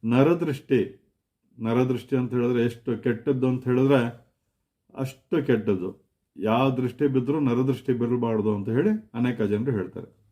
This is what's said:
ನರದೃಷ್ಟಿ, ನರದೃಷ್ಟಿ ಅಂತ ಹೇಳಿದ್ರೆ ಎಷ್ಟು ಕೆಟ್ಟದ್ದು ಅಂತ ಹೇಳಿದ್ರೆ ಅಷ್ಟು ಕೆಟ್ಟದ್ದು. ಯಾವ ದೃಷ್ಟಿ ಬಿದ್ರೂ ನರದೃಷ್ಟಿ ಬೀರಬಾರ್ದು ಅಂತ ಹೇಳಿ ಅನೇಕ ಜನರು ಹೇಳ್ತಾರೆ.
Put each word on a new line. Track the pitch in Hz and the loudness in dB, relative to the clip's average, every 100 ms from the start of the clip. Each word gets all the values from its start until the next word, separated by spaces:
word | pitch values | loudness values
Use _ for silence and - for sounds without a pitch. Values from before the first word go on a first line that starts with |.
| 113 | 0
ನರದೃಷ್ಟಿ, | 120 143 165 165 135 - 131 95 - _ _ _ _ _ - | 4 4 4 -2 -6 0 0 0 -8 _ _ _ _ _ -8
ನರದೃಷ್ಟಿ | 113 117 127 123 - 131 | -2 0 0 -2 -2 -4
ಅಂತ | 123 | -2
ಹೇಳಿದ್ರೆ | 123 120 120 | -2 0 2
ಎಷ್ಟು | 120 120 - 117 | 0 -2 -6 -4
ಕೆಟ್ಟದ್ದು | 127 113 - 131 127 | -2 -2 -2 0 0
ಅಂತ | 127 | -2
ಹೇಳಿದ್ರೆ | 127 127 135 139 120 117 _ _ _ _ _ _ _ 139 | 0 2 4 4 2 -6 _ _ _ _ _ _ _ -10
ಅಷ್ಟು | 135 - _ 165 135 | -10 -10 _ -2 2
ಕೆಟ್ಟದ್ದು. | 117 107 95 92 - _ _ _ - | 0 2 -2 -2 -10 _ _ _ -6
ಯಾವ | 107 117 135 | 0 2 2
ದೃಷ್ಟಿ | 127 127 - 147 | 0 -4 0 0
ಬಿದ್ರೂ | 131 127 151 | 0 0 0
ನರದೃಷ್ಟಿ | 139 120 131 131 - | 0 2 0 -2 -2
ಬೀರಬಾರ್ದು | 120 120 123 117 110 104 104 | -2 0 0 0 0 0 -2
ಅಂತ | 101 | 0
ಹೇಳಿ | 117 190 214 - | 0 2 0 -4
ಅನೇಕ | 117 123 113 | -2 -2 0
ಜನರು | 107 104 127 | 0 0 0
ಹೇಳ್ತಾರೆ. | 113 92 87 85 _ _ | -2 -4 -10 -16 _ _